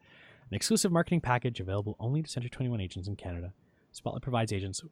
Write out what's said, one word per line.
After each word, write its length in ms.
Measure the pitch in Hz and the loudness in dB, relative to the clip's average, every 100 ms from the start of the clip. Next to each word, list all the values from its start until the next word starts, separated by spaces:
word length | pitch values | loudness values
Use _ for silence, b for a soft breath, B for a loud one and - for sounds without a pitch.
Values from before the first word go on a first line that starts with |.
| B B B B - | B B B B -6
An 40 | |
exclusive 380 | 101 - 220 196 | -2 2 4 6
marketing 300 | 170 170 170 | 4 4 2
package 360 | 131 123 127 120 | 4 2 2 -2
available 380 | 92 101 104 - | -2 0 -2 -2
only 240 | 113 147 | 0 0
to 60 | 156 | -2
Century 220 | - 120 | -6 -6
twenty-one 300 | - 127 117 | -2 -2 0
agents 280 | 90 95 95 | -2 -4 -6
in 80 | 101 | -6
Canada. 380 | 92 87 90 - b b b | -6 -6 -8 -10 b b b
Spotlight 300 | - - 123 | -10 -6 -4
provides 300 | - 120 110 | 0 2 2
agents 320 | 98 95 92 - | 0 -2 -6 -8